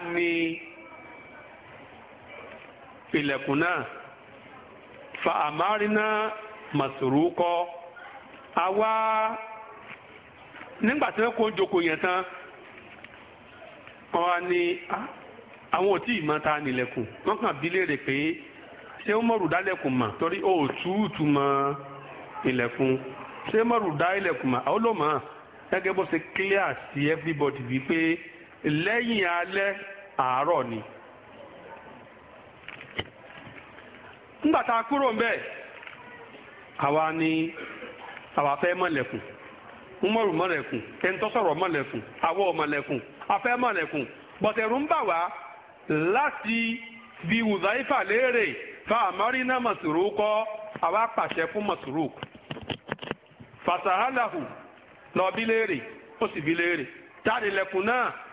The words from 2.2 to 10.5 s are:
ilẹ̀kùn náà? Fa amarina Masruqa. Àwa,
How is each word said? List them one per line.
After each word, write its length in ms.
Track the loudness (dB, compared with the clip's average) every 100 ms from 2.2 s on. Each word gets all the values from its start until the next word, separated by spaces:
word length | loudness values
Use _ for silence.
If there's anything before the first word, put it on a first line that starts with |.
| -18 -18 -18 -18 -20 -20 -20 -20 -4
ilẹ̀kùn 460 | 0 0 0 0 2
náà? 240 | 2 0 -4 -10 -16 -20 -20 -20 -20 -20 -20 -20 -20 -20 -16 -4
Fa 80 | 0 0 0
amarina 840 | 2 2 2 2 2 2 2 -2 -6 -12 -16 -4
Masruqa. 800 | 0 0 0 2 4 4 4 2 2 0 -6 -16 -16 -18 -18 -18 -20 -4
Àwa, 380 | 0 2 4 4 4 2 2 2 -2 -10 -14 -16 -18 -18 -18 -20 -20 -20 -20 -20